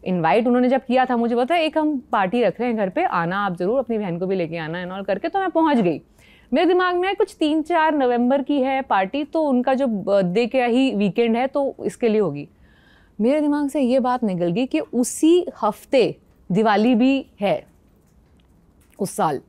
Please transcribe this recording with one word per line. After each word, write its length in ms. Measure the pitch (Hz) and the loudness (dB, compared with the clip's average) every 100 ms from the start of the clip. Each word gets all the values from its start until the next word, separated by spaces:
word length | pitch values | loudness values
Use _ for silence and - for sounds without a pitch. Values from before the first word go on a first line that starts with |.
| - | -4
इनवाइट 420 | 185 160 208 240 | -2 2 2 2
उन्होंने 220 | 240 254 | 2 2
जब 120 | 262 - | 0 0
किया 200 | 254 254 | 0 0
था, 120 | 240 | 0
मुझे 180 | 233 233 | 0 0
पता 200 | 254 349 | 0 0
है, 80 | |
"एक 140 | 311 311 | 0 0
हम 260 | 302 285 - | -2 -2 -4
पार्टी 320 | 226 190 240 | -2 0 2
रख 160 | 240 254 | 0 0
रहे 100 | 247 | -4
हैं 80 | 220 | -2
घर 120 | 190 | -2
पे, 140 | - | -2
आना 420 | 370 180 165 196 202 | -2 0 -2 -2 -4
आप 100 | 170 | -2
जरूर, 240 | 180 254 | -2 -2
अपनी 180 | 233 226 | -2 -4
बहन 220 | 202 170 | -4 -4
को 80 | 185 | -4
भी 80 | 190 | -2
लेके 220 | 165 170 | -4 -6
आना" 280 | 156 170 180 | -8 -8 -8
and 100 | 190 | -10
all 120 | 196 | -6
करके, 220 | 196 330 | -4 -2
तो 100 | 392 | -2
मैं 100 | 381 | -2
पहुंच 280 | 320 320 247 | 0 2 2
गई। 240 | 175 151 _ _ - - _ | 0 -2 _ _ -20 -20 _
मेरे 140 | 254 339 | 0 2
दिमाग 280 | 359 370 359 | 2 0 -2
में 200 | 370 392 | -2 -2
कुछ 200 | 440 - | -4 -2
तीन 220 | 311 311 | -2 -2
चार 320 | 302 339 311 | 0 0 2
नवंबर 480 | 311 254 240 247 277 | 2 0 2 2 0
की 200 | 262 285 | 0 -2
है 200 | 254 269 | 0 -2
पार्टी, 420 | 269 208 190 277 | 0 -2 0 -4
तो 200 | 294 330 | -4 -2
उनका 300 | 302 254 247 | 0 0 0
जो 140 | 262 269 | 0 0
बर्थडे 600 | 208 180 202 180 180 240 | -2 0 2 2 0 0
का 180 | 262 240 | 0 2
ही 300 | 233 269 208 | 2 2 2
वीकेंड 420 | 208 170 233 226 | 0 2 0 0
है, 100 | 269 | 0
तो 280 | 285 277 - - | -2 -4 -4 -8
इसके 240 | - 233 | -2 0
लिए 120 | 214 | 2
होगी। 280 | 190 143 143 _ - _ _ _ _ - | 0 -4 -12 _ -20 _ _ _ _ -2
मेरे 200 | 220 302 | 0 2
दिमाग 280 | 294 294 285 | 0 0 -2
से 120 | 302 | 0
ये 180 | 254 262 | 2 2
बात 240 | 247 233 | 0 0
निकल 280 | 220 180 175 | -2 0 0
गई 140 | 175 247 | 0 -2
कि 140 | - | -4
उसी 680 | - 240 247 - 320 349 349 - | -4 -4 -4 2 4 4 2 -4
हफ्ते 540 | 220 208 - 269 190 147 _ _ _ | -4 -4 -2 2 2 -2 _ _ _
दिवाली 440 | 180 220 202 226 240 | 0 2 2 2 4
भी 300 | 254 269 - _ | 2 2 -4 _
है 240 | 202 151 - _ _ _ _ _ _ _ _ _ _ _ _ - | -4 -4 -6 _ _ _ _ _ _ _ _ _ _ _ _ -8
उस 160 | 196 - | -8 -2
साल 260 | 175 165 | -2 -2